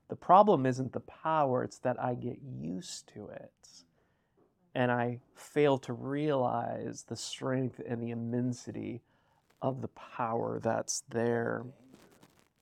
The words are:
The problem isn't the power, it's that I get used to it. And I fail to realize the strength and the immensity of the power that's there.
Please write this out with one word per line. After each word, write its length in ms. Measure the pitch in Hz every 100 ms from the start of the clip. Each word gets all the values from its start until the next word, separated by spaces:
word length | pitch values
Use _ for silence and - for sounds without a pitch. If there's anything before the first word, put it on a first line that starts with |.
| -
The 80 | 110
problem 480 | - 180 214 170
isn't 300 | 131 127 131
the 60 | -
power, 600 | - - 160 160 143 123
it's 160 | 120 -
that 220 | 127 123
I 120 | 127
get 240 | 123 127 117
used 720 | 135 127 151 180 - - -
to 140 | 107 104
it. 240 | - - _ - - - _ _ _ _ _ _ _ _
And 160 | 139 123
I 300 | 120 120 120 -
fail 420 | - - - 147 135
to 120 | -
realize 1080 | 120 123 143 151 139 123 117 117 117 117 117
the 140 | - 117
strength 600 | - - 131 131 131 - -
and 160 | 120
the 80 | 117
immensity 920 | 117 117 120 123 123 - 113 107 120 - _ _ _ _ _
of 220 | 131 131
the 60 | 113
power 720 | - - - 117 117 113 113
that's 420 | 110 113 110 - -
there. 560 | 117 117 117 117 113 123 - - - - - - _ _ _